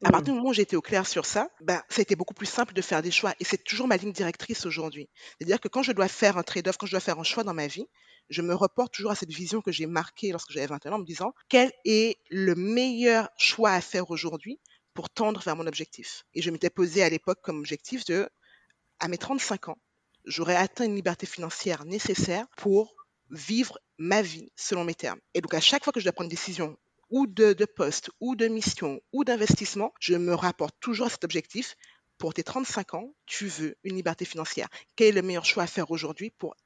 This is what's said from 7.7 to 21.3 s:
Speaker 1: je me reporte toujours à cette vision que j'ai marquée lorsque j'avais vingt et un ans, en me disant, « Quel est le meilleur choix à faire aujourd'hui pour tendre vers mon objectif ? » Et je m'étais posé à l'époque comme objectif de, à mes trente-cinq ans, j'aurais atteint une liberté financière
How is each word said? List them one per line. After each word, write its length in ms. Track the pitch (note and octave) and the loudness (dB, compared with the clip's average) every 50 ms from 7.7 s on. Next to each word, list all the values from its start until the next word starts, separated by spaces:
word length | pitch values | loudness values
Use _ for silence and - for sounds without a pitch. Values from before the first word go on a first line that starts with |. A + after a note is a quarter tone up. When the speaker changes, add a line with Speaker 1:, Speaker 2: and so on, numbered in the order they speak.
| - F3+ C4+ - _ _ _ _ - _ _ - | -6 -8 -10 -12 _ _ _ _ -20 _ _ -8
Speaker 1:
je 140 | C#3+ F3 | -4 -2
me 120 | E3+ F3 F3 | 0 0 2
reporte 380 | F#3+ G3+ F#3 - - B3 - | 4 4 2 4 2 -2 -2
toujours 200 | - - G3 G#3+ | -2 -4 -4 -2
à 20 | G#3 | -2
cette 180 | - F#3 D#3 | -4 -6 -8
vision 280 | D3+ D#3+ F#3 D#3+ G#3 A3 | -8 -8 -6 -4 -4 -4
que 120 | - G3 | -4 -4
j'ai 140 | D#3+ D3 D#3+ | -4 -4 -2
marquée 440 | D#3+ E3+ D#3+ F3 - - - A3 G3 | -2 -2 -2 -2 -4 -6 -6 -6 -4
lorsque 200 | E3+ E3 - - | -4 -6 -8 -8
j'avais 140 | - D3 C#3 | -6 -6 -6
vingt 180 | C#3 D3 C#3+ - | -6 -6 -8 -8
et 40 | D3 | -6
un 40 | |
ans, 40 | G3+ | -6
en 20 | G#3 | -6
me 40 | F3+ | -6
disant, « 280 | D#3+ E3 - F#3 A#3 - _ _ - | -6 -8 -6 -6 -6 -8 _ _ 4
Quel 240 | C4 B3 B3+ B3+ - _ - | 6 6 6 6 2 _ 2
est 340 | A3 A3 G#3+ A3 A#3 - _ _ - | 4 4 6 4 4 0 _ _ -6
le 260 | F3 F#3+ F#3+ F#3 F3 | -2 0 2 2 2
meilleur 760 | F3+ F#3 G#3 A3+ B3 B3+ C4 A#3+ A#3 A#3+ A#3 A#3 A3+ G#3 - _ | 2 0 0 2 2 2 2 2 4 4 6 6 4 2 0 _
choix 340 | - - - - - A3+ G#3 | 0 2 2 4 4 4 4
à 100 | F#3+ F3 | 4 4
faire 300 | - - - F3+ F3+ - | 0 0 -2 -4 -2 -2
aujourd'hui 500 | E3+ D3+ E3+ D#3+ D#3+ D3+ - G#3+ C#4+ - _ _ _ _ _ _ - | -4 -4 -4 -4 -6 -6 -10 -10 -14 -14 _ _ _ _ _ _ -12
pour 160 | - D#3 - | -12 -12 -8
tendre 300 | - - A3 G#3+ G#3+ G3 | -2 0 2 2 2 0
vers 140 | - F3 D3+ | -2 -4 -2
mon 100 | E3 E3 | -2 -4
objectif ? » 580 | D#3+ D#3 - D#3 - - B2 - - - - - _ - | -6 -6 -6 -8 -10 -12 -16 -14 -14 -14 -16 -16 _ -6
Et 80 | E3+ | -4
je 80 | E3+ F3 | -4 -4
m'étais 200 | E3 D#3 F#3 E3+ | -2 0 0 0
posé 320 | - F#3+ F3+ E3+ D#3+ G3 | 2 2 0 2 4 4
à 60 | F#3 D#3+ | 4 4
l'époque 320 | E3 D#3 - F#3 F#3 - | 2 0 -2 -2 -2 -2
comme 160 | - - D#3 D3+ | -2 -8 -6 -6
objectif 460 | D3 - D3+ - - - B3+ B3+ - | -6 -8 -8 -10 -8 -8 -10 -8 -4
de, 240 | - E3+ G3 - - _ _ _ _ _ _ _ _ _ _ _ _ _ - | -2 0 0 -2 -2 _ _ _ _ _ _ _ _ _ _ _ _ _ -6
à 80 | E3+ E3 | -4 -4
mes 100 | F3 E3+ | -4 -4
trente-cinq 500 | - - C#4 B3+ - - G#3+ F#3 - E3 | -4 -4 -4 -2 -2 -4 -4 -6 -6 -10
ans, 100 | D#3 _ _ _ _ _ _ _ _ _ - | -14 _ _ _ _ _ _ _ _ _ -12
j'aurais 320 | - - E3+ E3 E3+ F3+ | -8 -6 -4 0 2 4
atteint 280 | F3 F#3+ F#3+ - - B3 | 4 4 2 0 0 0
une 100 | G#3+ G3+ | 0 0
liberté 320 | G3 F3+ F3+ E3+ - F#3+ | 0 0 -2 -2 -2 -6
financière 580 | - | -10